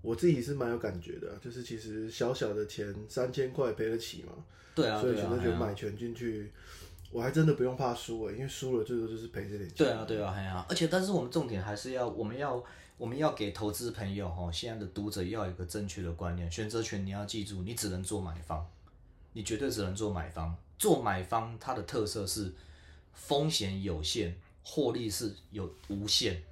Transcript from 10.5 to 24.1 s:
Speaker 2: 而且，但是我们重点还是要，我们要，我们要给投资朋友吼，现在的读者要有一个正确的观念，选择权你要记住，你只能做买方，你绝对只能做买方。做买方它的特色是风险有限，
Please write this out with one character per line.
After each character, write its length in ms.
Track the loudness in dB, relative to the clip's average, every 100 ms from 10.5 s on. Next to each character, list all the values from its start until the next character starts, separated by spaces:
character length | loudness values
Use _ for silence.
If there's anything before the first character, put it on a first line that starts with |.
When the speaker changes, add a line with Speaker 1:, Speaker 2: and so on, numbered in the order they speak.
| -4 -2
Speaker 2:
而 60 |
且， 120 | 2 4
但 160 | 4
是 80 | 4
我 100 | 2
们 80 | 2
重 180 | 0 0
点 140 | -2
还 140 | -2
是 160 | -4 -4
要， 160 | -2 0
我 160 | 0
们 140 | -4 -2
要， 260 | -2 -2 -6 -16 -20 -8
我 80 |
们 120 | -4 2
要 160 | 2
给 180 | 2 -2
投 180 | 0 -2
资 220 | 0 -4
朋 240 | -2 -2
友 140 | -2 -2
吼， 200 | -2 -2
现 240 | -2 -4
在 60 | -4
的 60 | -6
读 160 | -2 -2
者 120 | 0
要 240 | 0 0
有 60 | -2
一 20 |
个 100 | -2
正 200 | -4 -2
确 160 | -4 -4
的 80 | -4
观 200 | -2 -2 0
念， 120 | -2
选 200 | -2 0
择 120 | 0
权 240 | 0 -2
你 40 | -2
要 160 | -2
记 180 | -2 -4
住， 200 | -4 -4
你 100 | -4
只 160 | -2 -2
能 120 | -2
做 200 | -2 -2
买 180 | -2 -6
方， 260 | -4 -4 -4 -12 -20 -20 -20 -20 -14
你 100 | -8
绝 140 | -2 0
对 120 | 0
只 140 | 0
能 100 | 0
做 200 | 0 0
买 160 | 0 -2
方。 260 | -2 -2 -4 -8 2
做 240 | 6 6
买 200 | 6 0
方 360 | 2 0 0 -6
它 140 | -4
的 100 | -4
特 220 | 0 0
色 200 | 0 0
是 280 | -2 -2 -2 -6 -18 -20 -20 -20 -20
风 400 | -18 2 4 4
险 320 | 2 0 0
有 180 | -2 0
限， 320 | 0